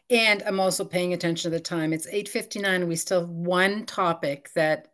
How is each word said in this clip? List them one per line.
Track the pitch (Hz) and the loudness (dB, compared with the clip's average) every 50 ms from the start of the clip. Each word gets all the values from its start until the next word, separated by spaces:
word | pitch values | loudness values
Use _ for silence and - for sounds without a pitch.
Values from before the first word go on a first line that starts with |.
| _ - | _ 2
And | 247 233 226 220 208 196 - | 4 4 6 4 2 2 0
I'm | 214 196 190 | 0 0 2
also | 190 185 175 - 190 | 2 2 2 0 -4
paying | - - 180 180 180 180 | -2 -2 -2 0 0 -2
attention | 170 - 170 165 165 - 170 | 0 0 -2 -2 -2 -2 -2
to | 160 | -4
the | 165 | -4
time. | 165 - 180 165 156 160 | -4 -4 -2 -2 0 0
It's | 160 160 - - | -2 -2 -4 -4
eight | 202 208 202 - | -4 -6 -4 -4
fifty-nine. | - 233 202 - - 214 202 196 185 180 180 170 | -6 -6 -6 -6 -6 -2 0 0 2 2 0 0
We | 165 | -2
still | 165 - - 196 180 | -4 -2 0 0 0
have | 170 175 | 0 -2
one | 170 165 170 175 180 180 185 196 202 214 233 | -6 -4 -2 0 4 4 4 4 2 -2 -6
topic | - - - 190 170 165 165 - 143 143 - - - - | -6 -2 0 0 0 0 0 -2 -4 -4 -6 -10 -4 0
that, | 175 156 156 156 151 - - | 0 2 2 2 0 -4 -10